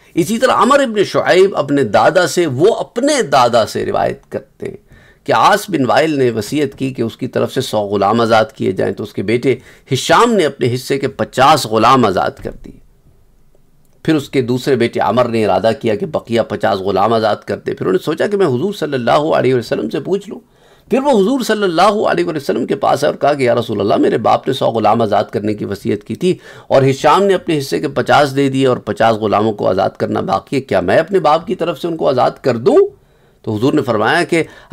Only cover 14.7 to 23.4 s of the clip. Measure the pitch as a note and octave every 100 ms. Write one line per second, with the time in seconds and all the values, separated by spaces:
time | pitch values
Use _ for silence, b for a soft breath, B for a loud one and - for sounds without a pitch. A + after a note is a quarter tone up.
14.7 | B2 A#2 A#2 F#2 A#2 A#2+ A2+ G#2 F#2+ A2
15.7 | A2 A2 G#2 F#3+ G2 - A2+ A2 G#2 G#2+
16.7 | G2 F#2+ F#2 G#2+ A2+ G#2+ G#2 - G2+ -
17.7 | - F3+ F#3 D3 E3 A#3+ G3+ F3 B2 F#3+
18.7 | - D3+ C3+ A#2 D3 D#3 D#3 B2+ C3 A2+
19.7 | C#3+ - D#3 D#3 G3 G3 B3+ b b b
20.7 | b - B3+ C#4+ A3+ F#3+ C4+ A3+ G#3+ G3
21.7 | E3 G3+ G#3 - D#3+ F3 D#3 C3+ A3 A3
22.7 | G3+ A2 C3+ D3 - C#3 C#3+